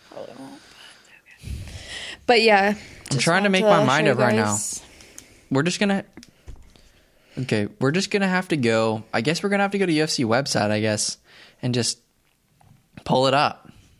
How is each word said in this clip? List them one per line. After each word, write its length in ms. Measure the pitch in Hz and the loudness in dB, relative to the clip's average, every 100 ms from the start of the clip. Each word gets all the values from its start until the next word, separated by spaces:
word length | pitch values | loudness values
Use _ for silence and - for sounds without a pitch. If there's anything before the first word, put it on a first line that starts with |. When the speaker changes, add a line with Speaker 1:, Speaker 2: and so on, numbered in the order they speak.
| - | -20
Speaker 1:
Probably 240 | - - - | -18 -18 -18
won't. 220 | 269 285 - - - - _ - _ - - - - - - - - - - | -20 -20 -20 -20 -20 -20 _ -20 _ -20 -14 -12 -12 -16 -16 -14 -14 -6 2
But 160 | 240 | 4
yeah, 260 | 220 202 196 | 6 6 4
Speaker 2:
I'm 80 | 208 - - - | 0 -6 -16 -4
Speaker 1:
just 100 | 135 | -2
Speaker 2:
trying 220 | - 180 | 2 2
to 40 | 202 | 2
Speaker 1:
wanted 20 | |
Speaker 2:
make 120 | 190 | 2
Speaker 1:
to 60 | 214 | 4
Speaker 2:
my 80 | 170 | 4
Speaker 1:
show 60 | 135 | 4
Speaker 2:
mind 200 | 139 156 | 4 2
Speaker 1:
you 60 | |
Speaker 2:
up 60 | 123 | 2
right 160 | 123 | 2
now. 100 | 110 107 | 2 0
Speaker 1:
guys. 300 | 104 - - - - - - - - - | -2 -4 -10 -14 -20 -20 -20 -20 -18 -4
Speaker 2:
We're 120 | 135 | 0
just 160 | 165 - | 0 0
gonna 260 | 208 196 - - - _ - - - - - _ _ _ _ - | 0 -2 -6 -16 -20 _ -20 -20 -20 -20 -20 _ _ _ _ -8
okay, 300 | 131 107 104 - | -4 -2 -4 -2
we're 100 | 131 | -2
just 200 | 170 190 | 0 -2
gonna 180 | 208 190 | -2 0
have 200 | 185 185 | -2 -2
to 80 | 160 | 0
go, 460 | 120 113 113 113 - | 2 2 2 -2 -4
I 80 | 113 | -4
guess 220 | 117 165 | -2 -2
we're 60 | 202 | -2
gonna 160 | 202 | 0
have 80 | 196 | 0
to 60 | 202 | 0
go 80 | 190 | 0
to 60 | |
U 100 | 151 | 0
F 60 | 156 | 0
C 140 | - | -2
website, 460 | 113 117 139 117 104 | 0 0 0 -2 0
I 100 | 107 | 0
guess, 380 | 110 107 - - _ - - _ | 0 -2 -4 -8 _ -20 -20 _
and 120 | 131 | -4
just 240 | 123 113 - _ _ _ _ _ _ _ _ _ - | -2 -4 -6 _ _ _ _ _ _ _ _ _ -12
pull 220 | - 127 131 | -2 2 2
it 80 | |
up. 360 | 135 139 - - - - _ | 2 0 -4 -20 -20 -20 _